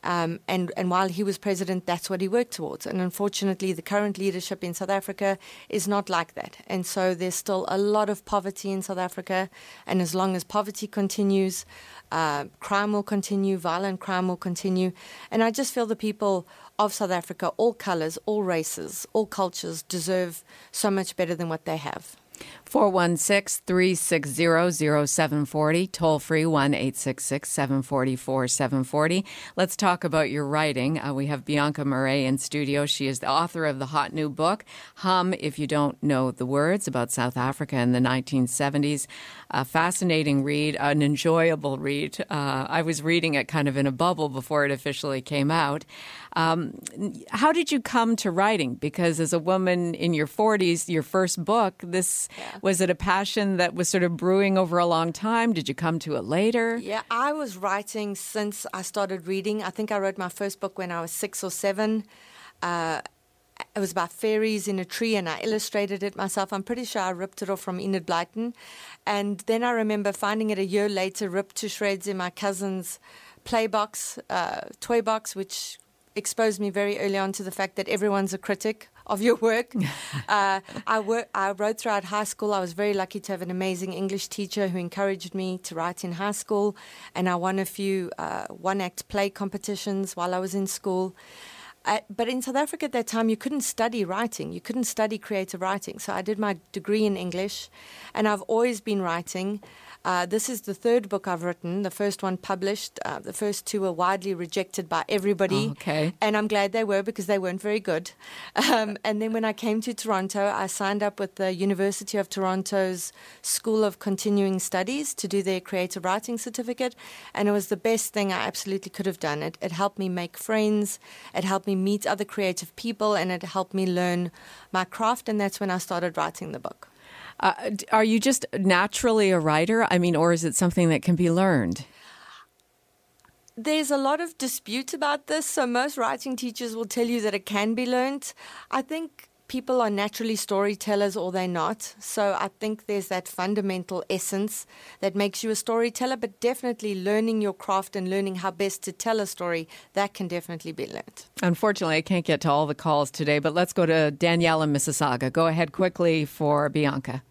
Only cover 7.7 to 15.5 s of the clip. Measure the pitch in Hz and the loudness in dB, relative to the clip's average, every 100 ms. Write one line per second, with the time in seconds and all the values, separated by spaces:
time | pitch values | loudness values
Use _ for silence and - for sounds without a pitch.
7.7 | 190 202 214 208 202 - 208 190 196 196 | 0 2 4 2 -2 0 -2 -2 -6 -4
8.7 | 196 180 185 180 - 180 185 190 - - | -4 -4 -4 -4 -6 -2 -2 -2 -8 -20
9.7 | - - 190 175 185 190 185 - 208 208 | -18 -2 0 2 2 2 0 -2 -2 -2
10.7 | 202 208 - 196 - 196 196 190 185 - | -6 -6 -2 -2 2 2 4 2 -2 -10
11.7 | - - - - 160 160 143 139 _ - | -18 -20 -20 -6 0 0 0 -4 _ -2
12.7 | 202 208 208 202 208 190 202 196 190 170 | 0 2 0 0 -2 0 0 2 0 0
13.7 | 165 196 185 - 185 185 180 190 175 196 | 0 -2 -4 -2 0 0 -2 -4 -4 0
14.7 | 185 185 180 - - - 220 226 | 2 0 -2 -16 -18 -4 2 2